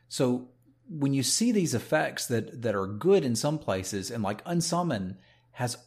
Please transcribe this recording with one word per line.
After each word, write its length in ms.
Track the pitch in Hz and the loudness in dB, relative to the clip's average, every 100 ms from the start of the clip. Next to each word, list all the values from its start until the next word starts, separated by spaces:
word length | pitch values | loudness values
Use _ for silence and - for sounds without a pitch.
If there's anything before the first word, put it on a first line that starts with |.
| - | -8
So 400 | - 127 123 - _ _ _ - | 0 2 0 -4 _ _ _ -14
when 240 | 160 139 | -2 0
you 80 | 135 | 2
see 300 | 120 - 233 | 2 2 2
these 240 | 208 160 117 | 4 2 0
effects 500 | - 156 151 - - | 0 0 0 -4 -2
that, 360 | 117 107 127 | -2 -2 -4
that 100 | 117 | -2
are 140 | 101 95 | 0 -2
good 360 | 104 170 196 | 0 4 4
in 120 | 143 113 | 4 2
some 240 | 147 151 | 0 0
places, 500 | - 95 95 101 98 | -2 -2 -2 -4 -4
and, 140 | 117 | -4
like, 200 | 98 104 - | -2 -4 -2
Unsummon 720 | 175 165 175 175 110 92 - - _ _ | -2 0 0 0 -2 -4 -8 -16 _ _
has 260 | - 123 - | -6 -6 -6